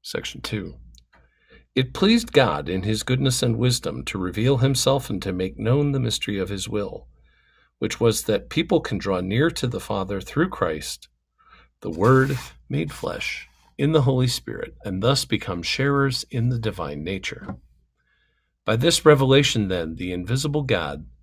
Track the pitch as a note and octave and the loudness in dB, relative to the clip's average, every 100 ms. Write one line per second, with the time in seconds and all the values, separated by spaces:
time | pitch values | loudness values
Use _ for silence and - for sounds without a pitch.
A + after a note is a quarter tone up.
0 | - - - - - G#2+ F2 - - - | -8 -8 -8 -12 -8 -6 -8 -14 -20 -20
1 | _ _ _ _ _ - _ - B2+ - | _ _ _ _ _ -20 _ -2 -2 2
2 | F#3+ A#3 A#3 - A#2+ D2 D2 F#2 G2 A2 | 4 4 4 4 4 2 -2 -2 0 -2
3 | - B2+ C3+ B2 B2 A2+ B2 B2 - - | 0 2 2 2 0 2 2 0 -4 -6
4 | - G2 F#2 F2+ A#2+ C3+ C3 C3+ - C3+ | -8 -4 -4 0 2 4 2 2 2 0
5 | - G2 G2 F2+ F#2 - G#2+ C3+ D3 C3+ | -2 -6 -4 -4 -4 -4 0 2 2 0
6 | A#2+ - - G2+ F#2 G2 F#2+ G#2 G2+ - | -2 -4 -4 -4 -4 -6 -6 -6 -6 -10
7 | - _ _ _ _ _ _ _ F2 - | -18 _ _ _ _ _ _ _ -6 2
8 | A#2+ A2 - G#2 - - E3+ E3+ - G2 | 2 2 0 -2 0 -4 2 0 0 -4
9 | G2+ F#2 F#2 A2 D#3+ E3 B2+ A2+ - G2+ | -2 -2 0 2 0 0 -4 -4 -4 -4
10 | F#2+ G2 F2+ - F#3 - E2+ D#2 - - | -2 -6 -4 -2 0 0 -2 -2 -8 -12
11 | - _ _ _ _ - _ _ - D#2+ | -16 _ _ _ _ -20 _ _ -8 2
12 | G#2 C3 C3+ C3+ - - _ C3+ D#3 - | 6 6 4 -2 -8 -20 _ -4 -4 -6
13 | - - - - - _ _ - C#3+ D#3+ | -8 -6 -8 -10 -16 _ _ -2 2 4
14 | C3 C3 B2+ - - G1+ - - - F#2+ | 4 2 0 -2 -8 -10 -10 -10 -8 0
15 | A2 C#3 - G#2 - F2 F2 - C#3 C#3 | 2 0 0 -4 -2 -6 -4 -2 0 2
16 | C#3 C3 - B2+ A#2+ B2 A2+ F#2+ D#2 D2 | 0 -2 -6 -2 0 0 -4 -4 -6 -6
17 | D#2+ F#2+ - - - - _ _ _ _ | -6 -6 -8 -10 -12 -14 _ _ _ _
18 | _ _ _ _ _ _ - A2+ D#3 E3 | _ _ _ _ _ _ -2 2 2 6
19 | D#3 D3 C3+ C3+ C#3 A2+ G2 F#2 D#2+ E2 | 8 8 8 6 6 0 0 0 -2 -6
20 | F2+ F2+ F2+ B2+ D3 D3 C3+ G2+ D2+ C#2+ | -6 -4 -2 -2 0 -2 0 0 0 -6
21 | - - | -12 -20